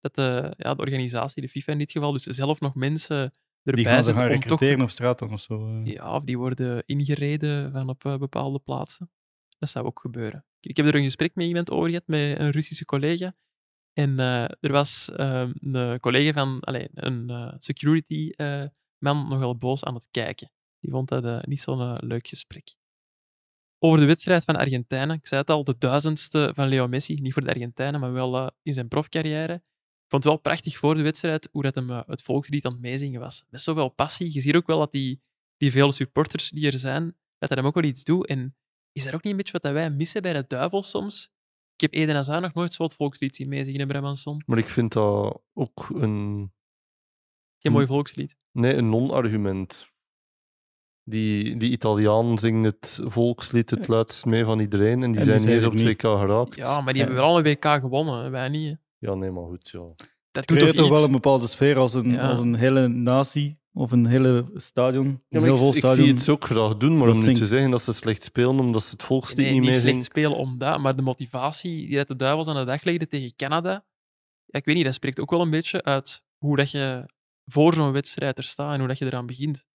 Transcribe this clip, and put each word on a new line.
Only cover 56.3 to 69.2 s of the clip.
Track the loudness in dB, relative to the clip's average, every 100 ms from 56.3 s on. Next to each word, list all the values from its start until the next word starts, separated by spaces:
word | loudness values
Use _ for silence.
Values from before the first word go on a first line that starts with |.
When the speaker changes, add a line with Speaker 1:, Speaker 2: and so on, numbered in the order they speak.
| 2 0 -2
Speaker 1:
Ja, | 0 0
maar | 0
die | 0
Speaker 2:
Ja. | 0
Speaker 1:
hebben | 4
wel | 4
al | 6
een |
W | 4 2
K | 2 2
gewonnen, | 0 -2 -2 -4
hè, | -6
wij | -6 -4
niet, | -4 -6
hè. | -8 _ _ -6
Speaker 3:
Ja, |
nee, | -4 -4
maar | -6
goed, | -10 -14 -14
ja. | -16 -16 -18 -20 _ _
Speaker 1:
Dat | -8 4
doet | 8
Speaker 2:
Creëert | 8
Speaker 1:
toch |
Speaker 2:
toch | 8 6
wel | 8
Speaker 1:
iets? | 6
Speaker 2:
een |
bepaalde | 4 4 4 2
sfeer | 2 4 4
als | 2
een, | 2 0
Speaker 1:
Ja. | 2 2
Speaker 2:
als | 2
een | 2
hele | 2 4 6 4
natie | 2 2 2 2 0 -4 -6 _
of | -6 2
een | 4 6
hele | 6 6 4 0
stadion, | -10 -8 0 2 2 0
een | -2 _
Speaker 3:
Ja, | 2
maar |
Speaker 2:
heel | 6
Speaker 3:
ik, | 6
Speaker 2:
vol | 6
Speaker 3:
ik | 6
Speaker 2:
stadion. | 6 8 8
Speaker 3:
zie |
het | 6 4
ook | 2
graag | 2 2 2 4
doen, | 4 6
maar | 6
Speaker 2:
Dat |
Speaker 3:
om | 6
nu |
Speaker 2:
zingt. | 6 4
Speaker 3:
te | 4
zeggen | 4 4
dat | 2
ze | 0
slecht | -2 -2 -2
spelen | -4 0 2 4
omdat | 2 0
ze | -2
het | -8
volkslied | -2 -2